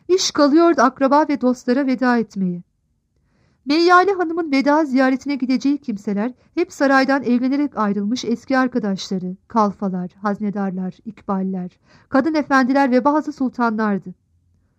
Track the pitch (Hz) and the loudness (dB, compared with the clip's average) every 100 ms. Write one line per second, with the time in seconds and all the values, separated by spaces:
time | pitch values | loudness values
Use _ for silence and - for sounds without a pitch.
0 | - 370 - - 285 311 339 339 247 - | -2 -2 0 2 4 4 4 4 2 2
1 | 269 285 302 285 247 247 - 247 262 254 | 2 2 2 0 0 -2 -2 -2 0 0
2 | 254 233 220 202 185 175 - _ _ _ | 0 0 -2 -4 -4 -4 -12 _ _ _
3 | _ _ _ _ _ _ 262 311 349 359 | _ _ _ _ _ _ -2 2 6 6
4 | 370 370 330 330 330 269 269 302 294 254 | 4 0 -2 -4 -2 0 2 2 2 2
5 | 262 262 277 277 254 247 277 285 - 202 | 2 0 -4 -4 -2 0 0 -2 -4 -8
6 | - 202 240 247 _ 311 349 - 277 269 | -4 -4 -4 -8 _ -6 -4 -2 2 2
7 | 269 277 233 240 254 277 294 - 208 202 | 2 0 0 0 0 -2 -2 -2 -2 -2
8 | 202 247 - 240 - 262 254 254 208 190 | -4 -4 -4 -6 -2 0 0 -2 -4 -4
9 | - 190 180 185 _ 233 208 - 196 180 | -6 -6 -6 -10 _ 0 0 -2 -6 -4
10 | 180 - 208 202 208 208 196 185 185 - | -8 -6 -6 -4 -4 -4 -4 -4 -8 -10
11 | 226 - - 190 190 190 180 - _ _ | -16 -12 -6 -4 -4 -6 -10 -14 _ _
12 | _ 262 247 311 277 269 247 277 277 247 | _ 0 0 -2 0 2 2 2 2 2
13 | 262 302 302 - 254 - 233 220 214 196 | 2 0 -2 -4 -4 -2 -2 0 -2 -2
14 | 180 - _ _ _ _ _ | -6 -18 _ _ _ _ _